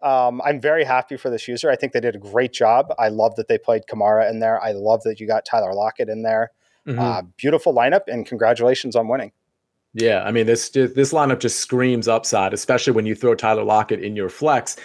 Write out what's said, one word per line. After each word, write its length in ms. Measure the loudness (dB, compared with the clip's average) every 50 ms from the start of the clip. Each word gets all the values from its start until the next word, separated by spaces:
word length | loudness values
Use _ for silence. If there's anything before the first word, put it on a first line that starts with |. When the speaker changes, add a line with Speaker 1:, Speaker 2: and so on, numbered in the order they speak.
Speaker 1:
um, 400 | -2 0 2 2 2 0 -2 -2 -2
I'm 160 | -2 -2 0
very 240 | 0 0 2 2 2
happy 320 | 2 0 0 0 -2 -6
for 140 | -8 -6 -4
this 180 | -6 -6 -6 -8
user. 220 | -8 -2 0 0
I 60 | 0
think 180 | 0 -2 -2 -2
they 60 | -2
did 140 | -2 -2 -4
a 40 | -6
great 340 | -8 -4 -2 -2 -2 -2
job. 400 | 0 2 2 4 4 4 2 0 -2 -2
I 100 | -2 0
love 280 | 2 2 0 0 0
that 120 | -2 -2 -2
they 80 | -2
played 280 | 0 0 0 0 0 -2 -6
Kamara 380 | -4 0 2 2 4 4 2 0
in 120 | 0 -2
there. 220 | -2 0 0 0
I 100 | -2 -4
love 300 | -4 -2 0 0 0 0 0
that 140 | -2 -6 -4
you 80 | -4
got 200 | -2 -2 -2 -2
Tyler 260 | -2 0 0 0 0
Lockett 380 | -2 -2 -2 -2 -4 -4 -6 -6
in 140 | -6 -4 -2
there. 260 | -2 0 0 -2 -4 _ _ _ _ _ _ -10
Speaker 2:
Mm-hmm. 120 | -6 -4 -2
Speaker 1:
Uh, 240 | -2 -2 -2 -4 -8 -10 _ -4
beautiful 340 | 0 0 2 2 2 2
lineup, 300 | 2 4 4 4 4 2 0
and 200 | -2 -8 -8 -8
congratulations 720 | -8 -4 0 2 2 2 4 2 2 2 2 0 -2 -2
on 120 | -2 0 0
winning. 240 | -2 -4 -4 -8 _ _ _ _ _ _ _ _ _ _ _ _ -4
Speaker 2:
Yeah, 300 | 0 0 2 2 0 0
I 60 | 0
mean, 160 | 0 2 2
this, 240 | 2 2 0 0 -2
this 420 | 0 2 2 2 2 0 0 2
lineup 260 | 2 2 2 2 0 0
just 220 | -2 -2 -4 -4
screams 480 | -4 -2 -2 0 2 2 0 0 0 0
upside, 460 | 0 0 0 0 0 0 0 0 -2
especially 400 | -4 -2 0 0 0 2 2 0
when 100 | 0 0
you 100 | -2 -2
throw 200 | -2 0 0 0
Tyler 280 | 2 2 0 0 2
Lockett 400 | 2 2 2 2 2 0 -2 -4
in 140 | -4 -6 -6
your 140 | -6 -6 -6
flex 460 | -6 -2 0 0 0 0 -2 -4 -10 -14